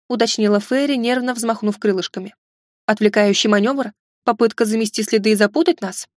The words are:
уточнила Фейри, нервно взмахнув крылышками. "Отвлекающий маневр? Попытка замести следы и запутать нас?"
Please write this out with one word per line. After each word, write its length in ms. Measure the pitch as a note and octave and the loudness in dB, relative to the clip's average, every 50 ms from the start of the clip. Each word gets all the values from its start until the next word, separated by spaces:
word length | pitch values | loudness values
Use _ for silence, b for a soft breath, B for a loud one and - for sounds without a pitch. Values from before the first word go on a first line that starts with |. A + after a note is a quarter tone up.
| _ - | _ -6
уточнила 500 | B3 A3 A3+ A3+ - - G#3+ G#3 G#3 G3+ | -2 0 0 0 0 0 2 2 2 2
Фейри, 360 | G#3 - B3+ C4+ C#4+ C#4+ C#4 | 0 0 -2 0 0 0 0
нервно 380 | B3 A3+ A#3+ B3 B3+ B3 B3+ B3 | 0 0 0 0 0 -2 -4 -4
взмахнув 460 | A#3 A#3 A3+ A3+ - G#3+ G#3 G#3 - | -4 -2 -4 -2 -2 -2 -4 -2 0
крылышками. 560 | - G#3 F#3+ F#3 F3 - - F#3+ F#3+ G3+ - _ _ _ _ _ _ _ _ _ _ | 0 0 0 0 -4 -6 -8 -12 -12 -12 -14 _ _ _ _ _ _ _ _ _ _
"Отвлекающий 640 | - G#3+ - G#3+ G#3 - G#3+ G#3 G3+ G3 - - A3 | -4 0 2 2 2 4 4 2 2 2 2 2 2
маневр? 440 | G#3 G3+ G3+ A#3+ C#4 C4+ A#3+ G#3 - _ _ _ _ _ _ | 2 2 2 0 0 -2 -4 -6 -10 _ _ _ _ _ _
Попытка 400 | B3 A#3 - A#3 A3+ - - A#3 | -2 0 2 0 0 2 0 -2
замести 360 | G#3 A3 A3 A3+ G#3 - - G#3+ | 0 0 -2 -2 -2 -4 -6 -2
следы 280 | - - G#3+ G3 A3 | 0 0 2 2 2
и 40 | G#3+ | 2
запутать 460 | G3 G#3 G3+ G#3 D4 E4+ F4+ - - | 2 2 0 0 0 0 0 0 -2
нас?" 260 | G3+ F#3 - - - - _ | -4 -10 -10 -12 -14 -16 _